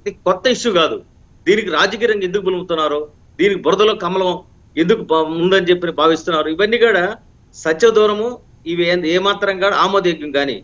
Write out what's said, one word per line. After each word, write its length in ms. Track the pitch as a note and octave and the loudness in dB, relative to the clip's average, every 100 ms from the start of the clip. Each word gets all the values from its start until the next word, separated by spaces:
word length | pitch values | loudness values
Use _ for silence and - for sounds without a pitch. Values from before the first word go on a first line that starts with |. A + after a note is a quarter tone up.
ఇది 100 | G#3 - F3+ | -12 -4 -2
కొత్త 160 | F#3 B3+ A#3 | 0 -2 -2
ఇష్యూ 140 | A#3+ F3 | 0 0
కాదు. 180 | D3+ G#2+ - _ _ _ E3 | 0 -4 -12 _ _ _ 0
దీనికి 220 | G#3+ F3+ D#3 | 0 0 0
రాజకీయ 320 | F#3+ G#3+ A3+ | 0 0 -2
రంగు 140 | G#3 F#3 | 0 -2
ఎందుకు 160 | G3+ F#3 | -2 -2
పులుముతున్నారు, 520 | F3+ F3+ D#3+ D#3 D3 D3+ - - - | -4 -4 -2 -2 -2 -6 -16 -20 -2
దీనికి 200 | G3 F#3 C3 | 0 2 0
బురదలో 280 | F#3 G#3+ G#3+ | 2 2 2
కమలం 280 | F3+ F#3+ F3+ E3 - _ _ - | -4 -2 -2 -4 -10 _ _ -2
ఎందుకు 180 | F3 D#3 - | 0 0 2
బ-, 160 | D#3+ D#3 E3 | 0 0 0
ఉందని 260 | F3 F#3+ F3 | 2 2 2
చెప్పి 240 | F3 F3 D3+ | 0 -2 0
భావిస్తున్నారు, 480 | D#3+ D#3+ - D#3+ D3+ D#3+ | 2 2 -2 -2 -2 -2
ఇవన్నీ 220 | G#3 A#3 A3+ | 0 2 2
కూడా 180 | F#3+ F#3 A3+ - _ _ - | 2 -2 -6 -16 _ _ -8
సత్య 260 | D#3+ D#3+ A3+ G#3 | -4 2 4 4
దూరము, 320 | G#3+ G#3 A#3 B3 _ - D#3+ | 2 0 -4 -8 _ -16 -4
ఇవి 120 | E3+ E3+ | 0 2
ఏ-, 160 | F3+ D#3+ F3+ | 0 0 0
ఏమాత్రం 420 | G3 G3 G3 F#3+ F3+ | 0 0 -2 0 0
కూడా 100 | D3 | 2
ఆమోదయోగ్యం 480 | F3+ G3 F3 D#3 D3 C#3 | 2 2 0 -4 -4 -2
కానీ. 180 | C#3 A#2+ | -2 -6